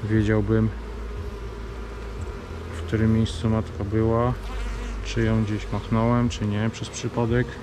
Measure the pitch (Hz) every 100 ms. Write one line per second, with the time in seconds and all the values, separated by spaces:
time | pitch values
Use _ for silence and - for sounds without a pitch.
0 | 104 110 107 107 101 110 110 - - -
1 | - - - - - - - - - -
2 | - - - - - - - - - 110
3 | 110 110 110 - 113 110 110 - 101 110
4 | 113 113 120 123 - - - - - -
5 | - 117 113 110 107 107 - 104 92 113
6 | 117 120 120 - 104 104 110 - 113 -
7 | 120 123 117 120 120 -